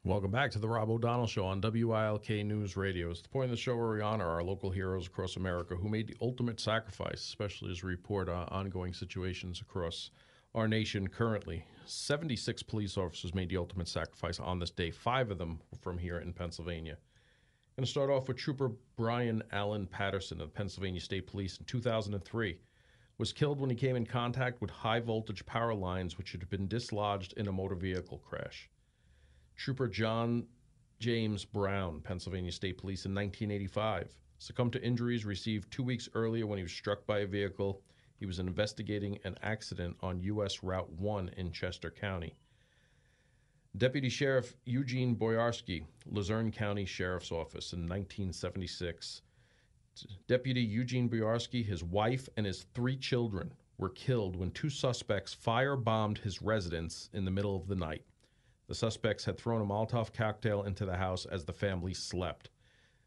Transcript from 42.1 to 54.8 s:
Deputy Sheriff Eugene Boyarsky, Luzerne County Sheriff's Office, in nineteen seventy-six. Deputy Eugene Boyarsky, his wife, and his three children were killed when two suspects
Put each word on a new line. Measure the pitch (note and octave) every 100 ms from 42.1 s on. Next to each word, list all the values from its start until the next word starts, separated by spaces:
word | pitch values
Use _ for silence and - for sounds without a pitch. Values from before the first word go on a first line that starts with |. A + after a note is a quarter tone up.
| F#2 E2 - _ _ _ _ _ _ _ _ _ _ _ _ _ G2+
Deputy | B2 C#3+ C3
Sheriff | - C#3+ C3 A2+ -
Eugene | - B2 C3+ B2+ B2+
Boyarsky, | A2 A2 A2+ A#2 A#2 - E2+ D#2 - -
Luzerne | G#2 G2 A2 A2+
County | G#2+ G#2 G2+
Sheriff's | F#2+ - F2+ F2+ -
Office, | E2 D#2+ E2 -
in | E2+ E2+
nineteen | F#2+ F#2+ - F#2+
seventy-six. | E2 F2+ G2 F2+ - F2 E2+ - - _ _ _ _ _ _ _ - - G2 -
Deputy | B2+ B2+ B2
Eugene | A#2 G#2+ B2 B2+ A#2+
Boyarsky, | A2+ A2 A#2 A#2 B2
his | G#2 F2+
wife, | E2+ F#2+ A2 C3 C3+ -
and |
his | G#2 F2+ -
three | - B2 C3+
children | C3 B2 A#2 G2 E2 - _ -
were | F#2
killed | - - B2 G2
when | F2 F2+
two | - D#3
suspects | -